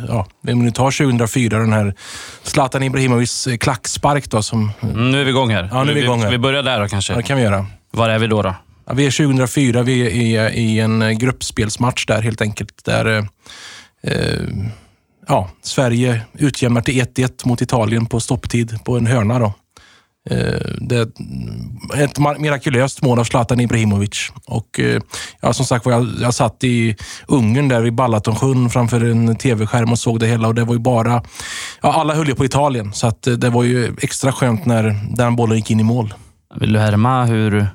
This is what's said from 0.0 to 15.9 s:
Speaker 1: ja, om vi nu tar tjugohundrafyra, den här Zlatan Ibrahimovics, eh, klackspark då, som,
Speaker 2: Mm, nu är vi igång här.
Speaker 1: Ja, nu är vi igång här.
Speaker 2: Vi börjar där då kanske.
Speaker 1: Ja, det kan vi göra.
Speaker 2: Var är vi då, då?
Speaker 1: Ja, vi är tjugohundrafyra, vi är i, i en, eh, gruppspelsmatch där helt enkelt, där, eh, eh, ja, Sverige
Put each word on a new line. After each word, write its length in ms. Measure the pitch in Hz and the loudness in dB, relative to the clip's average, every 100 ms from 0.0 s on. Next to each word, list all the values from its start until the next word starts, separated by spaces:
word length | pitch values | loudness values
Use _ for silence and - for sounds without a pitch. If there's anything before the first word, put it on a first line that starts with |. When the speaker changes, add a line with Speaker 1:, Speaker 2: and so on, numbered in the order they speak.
| 117 | -4
Speaker 1:
ja, 100 | 113 | -4
om 60 | 98 _ | -4 _
vi 120 | - | -2
nu 160 | 123 120 | 0 0
tar 200 | 110 135 | 2 0
tjugohundrafyra, 680 | - 143 120 117 131 117 110 | 2 2 2 0 0 0 0
den 140 | 113 | 2
här 220 | 110 104 95 - - - - | 2 0 -4 -12 -16 -16 -14
Zlatan 400 | - - 131 135 | -4 0 2 0
Ibrahimovics, 640 | 135 131 131 120 120 - 131 | -2 0 2 2 2 -2 -4
eh, 100 | 120 | -2
klackspark 760 | 143 127 - - 139 143 - | 0 -2 -4 -2 0 0 0
då, 120 | 113 | -2
som, 280 | 104 113 107 104 | 0 0 0 -2
Speaker 2:
Mm, 300 | 110 104 123 | -6 -2 0
nu 100 | 135 | 2
är 40 | |
vi 60 | 135 | 2
igång 200 | 127 123 | 0 2
här. 180 | 104 92 | 0 -2
Speaker 1:
Ja, 120 | 127 | -2
nu 60 | 139 | 0
är 40 | |
vi 80 | 147 | 0
igång 200 | 123 120 | 0 0
här. 80 | 107 | 0
Speaker 2:
Vi 80 | 123 | 0
börjar 240 | 135 143 | 0 0
där 180 | 131 120 | 0 -2
då 80 | 101 | -2
kanske. 240 | 101 95 | -4 -4
Speaker 1:
Ja, 40 | 113 | -4
det 60 | |
kan 140 | 117 139 | -2 0
vi 60 | |
göra. 240 | 110 98 101 - _ | 2 0 -4 -10 _
Speaker 2:
Var 180 | 113 113 | -2 0
är 100 | 110 | 0
vi 80 | 113 | 0
då, 160 | 107 | 0
då? 120 | 95 92 _ _ - | -2 -4 _ _ -6
Speaker 1:
Ja, 60 | |
vi 140 | 123 143 | 0 0
är 40 | |
tjugohundrafyra, 720 | 123 151 131 127 - 131 117 | 2 2 2 0 2 2 2
vi 180 | 123 127 123 120 117 113 | 2 0 0 0 2 2
är 140 | 110 | 0
i, 100 | 113 | 0
i 200 | 113 110 | 0 2
en, 220 | 113 110 | 2 2
eh, 80 | 110 | 0
gruppspelsmatch 960 | 110 127 123 - - 104 - 123 - - | 0 -2 -2 -6 -4 -4 0 -2 -2 -2
där 160 | 107 | 0
helt 180 | 113 110 | 0 -2
enkelt, 420 | 107 107 104 - | -4 -4 -10 -10
där, 220 | - 110 113 | -4 0 0
eh, 180 | 110 104 _ - - - - - _ | 0 -2 _ -20 -20 -20 -20 -20 _
eh, 380 | - - - 50 50 - 110 110 - _ _ _ - | -6 -2 -2 -4 -6 -6 -8 -10 -20 _ _ _ -2
ja, 220 | 135 92 - | -2 -2 -10
Sverige 580 | - - 127 | -6 -2 0